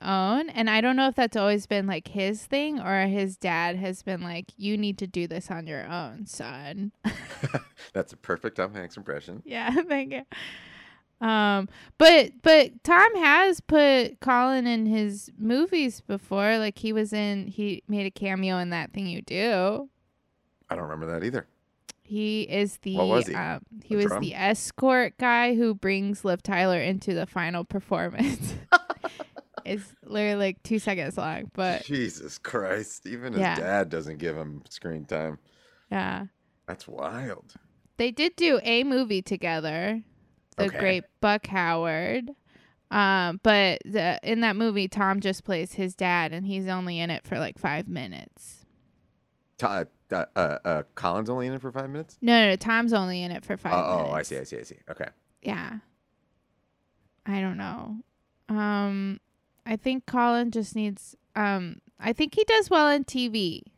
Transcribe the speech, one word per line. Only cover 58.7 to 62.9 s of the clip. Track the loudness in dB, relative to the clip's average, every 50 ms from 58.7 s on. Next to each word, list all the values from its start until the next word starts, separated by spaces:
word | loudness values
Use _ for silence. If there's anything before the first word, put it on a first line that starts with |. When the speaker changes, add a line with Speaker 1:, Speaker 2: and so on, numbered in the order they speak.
| 0 0 -2 -2 -2 -4 -4 -6 -8 -10 -12 _ _ _ _ _ _ _ _
Speaker 1:
I | -6 -6
think | -4 -2 -2 -2 -2 -4
Colin | -2 0 2 2 4 4 2 0 0
just | -2 -4 -4 -4 -4
needs, | -4 -4 -4 -4 -6 -12 -18 -20 _ _ _ -6
um, | -2 -2 0 0 -2 -4 -6 -10 -14 -18 _ _ -8
I | -4 -4 -2
think | 0 -2 0 2
he | 2 4
does | 6 6 4 6 6
well | 6 6 6
in | 6